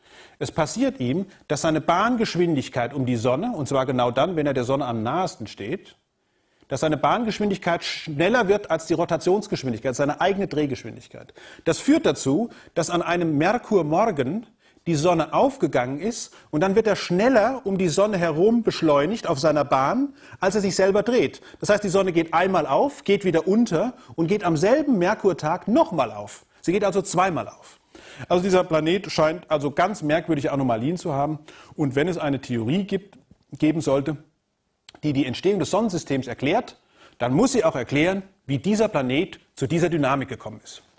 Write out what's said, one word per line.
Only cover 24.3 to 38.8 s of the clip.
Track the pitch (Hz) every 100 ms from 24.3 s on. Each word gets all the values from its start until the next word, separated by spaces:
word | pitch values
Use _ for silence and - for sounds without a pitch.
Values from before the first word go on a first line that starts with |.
| 208
am | 175 156
selben | 190 285 302 214
Merkurtag | 175 214 196 160 156 180 -
nochmal | 269 311 160 117
auf. | 107 101 - - _
Sie | -
geht | 196
also | 202 190
zweimal | 185 170 190 147 104
auf. | - - - _ - - - 123
Also | 180
dieser | 190 185
Planet | 165 156 156 196 175
scheint | - 156 170 -
also | 151 143
ganz | 143 185 202
merkwürdige | 151 160 160 151 -
Anomalien | 143 131 113 127 180
zu | -
haben. | 139 147 151 - - - -
Und | 143
wenn | 127 165
es | 165
eine | 151 135
Theorie | - 117 113 180
gibt, | 196 196 - - _ _ _
geben | 139 151 156
sollte, | 147 139 143 143 - _ _ _ _ _ - -
die | 147
die | 135 131
Entstehung | 117 185 202
des | 143
Sonnensystems | 185 226 175 - 135 123
erklärt, | 113 135 214 - - _ _ - -
dann | 120
muss | 143 254
sie | 254
auch | 160 143
erklären, | 117 139 170 196 - _ -
wie | 135
dieser | 180 214